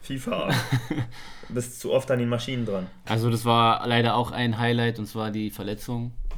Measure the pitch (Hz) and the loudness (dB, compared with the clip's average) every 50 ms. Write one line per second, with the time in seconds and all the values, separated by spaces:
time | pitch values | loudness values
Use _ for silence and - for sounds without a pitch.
0 | - - 135 135 - 233 220 85 73 - 143 120 117 - 135 120 - - 156 147 | -10 -8 -8 -8 -6 -4 -4 -2 0 2 2 0 0 0 0 -2 0 -2 -4 -4
1 | 120 117 - - - - - - - - 107 123 120 - - - - - - 131 | -4 -4 -8 -12 -14 -14 -14 -14 -12 -6 -4 -4 -4 -4 -6 -8 -2 0 2 2
2 | 131 - 131 123 120 120 120 117 - - 131 123 117 104 98 95 92 92 - - | 2 2 0 0 2 0 0 -2 -2 -4 -4 -4 -2 -2 -2 -4 -4 -6 -10 -10
3 | - - 110 113 113 120 117 117 117 120 117 117 117 117 110 - - 120 120 117 | -4 -2 0 2 2 2 2 2 4 4 6 6 8 6 6 4 2 2 4 4
4 | 117 117 107 117 120 120 - 107 123 120 110 107 120 120 120 117 117 117 110 110 | 4 4 4 2 2 0 0 0 0 0 2 2 2 2 2 2 2 2 0 -2
5 | 107 101 - 110 110 107 104 110 107 104 - - 98 101 107 104 - - 120 117 | -4 -6 -4 -4 -4 -2 -2 -2 -4 -4 -4 -6 -6 -6 -6 -6 -6 -6 -6 -4
6 | 117 120 120 - - - - | -6 -6 -6 -4 -4 -4 -4